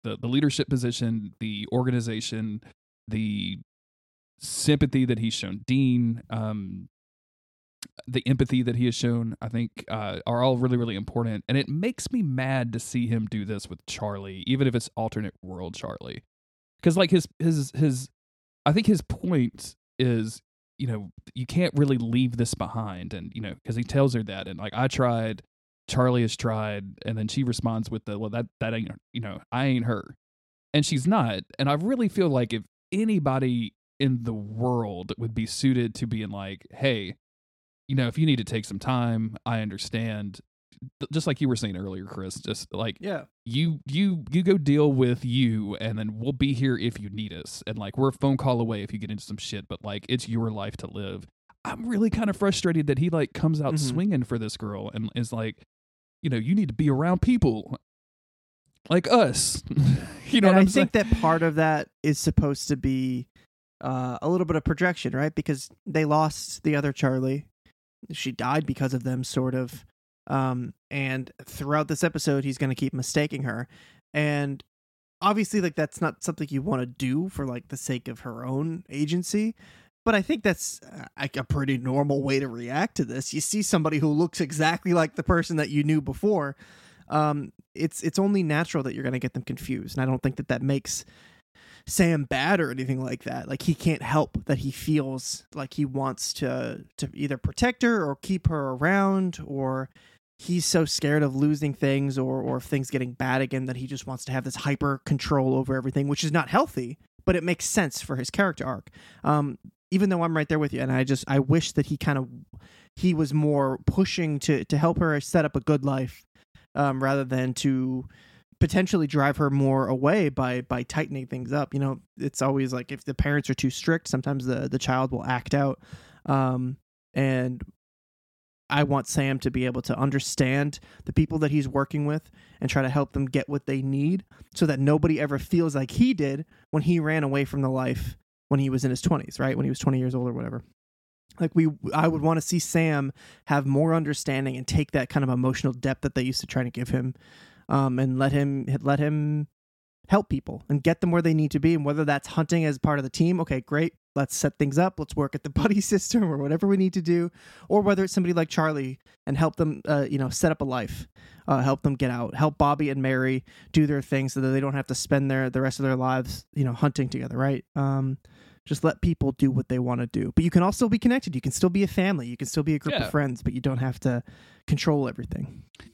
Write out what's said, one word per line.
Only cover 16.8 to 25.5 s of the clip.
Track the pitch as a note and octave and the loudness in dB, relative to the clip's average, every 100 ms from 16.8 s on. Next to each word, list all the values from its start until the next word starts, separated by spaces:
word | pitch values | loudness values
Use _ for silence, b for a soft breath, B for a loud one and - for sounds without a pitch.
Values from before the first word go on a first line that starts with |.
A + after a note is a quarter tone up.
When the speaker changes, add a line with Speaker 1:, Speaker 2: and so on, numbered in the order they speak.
Speaker 1:
'Cause, | F3 E3+ | 2 4
like, | F3 | 4
his, | F3+ - - | 4 2 -2
his, | E3 D#3 C3+ | 2 2 0
his, | C3+ D3+ B2+ C3+ _ _ _ _ _ D3 | 2 2 0 -6 _ _ _ _ _ 2
I | |
think | F3 G#3+ | 4 4
his | G3 | 4
point | - - F3+ D#3+ A#2+ - - - _ - | 0 -6 0 2 0 -2 -16 -18 _ 0
is, | B2+ A#2 A2 - _ _ _ - | 2 2 0 -6 _ _ _ -8
you | C3 | -4
know, | G#2+ F#2+ - - | -4 -8 -16 -14
you | B2 B2 | -10 -4
can't | E3+ F3+ C#3+ | 0 2 4
really | C#3+ B2+ | 4 2
leave | A#2 B2 B2+ A#2 | 2 2 2 2
this | - | -2
behind. | - F#2 A2+ G#2+ F2+ F2+ | -2 -4 -6 -6 -8 -10
And, | F#2+ F2 | -10 -10
you | - | -10
know, | G#2+ - - | -10 -10 -6
'cause | A#2 | -6
he | |
tells | A#2 C#3 C#3 | 0 4 4
her | A#2+ | 2
that, | G#2+ F#2+ F#2+ | -2 -8 -8
and, | F2 | -8
like, | G#2 A2 | -6 -2
"I | C3 | 0
tried." | - B2 A#2 A2 A2 - | 2 2 2 -2 -6 -12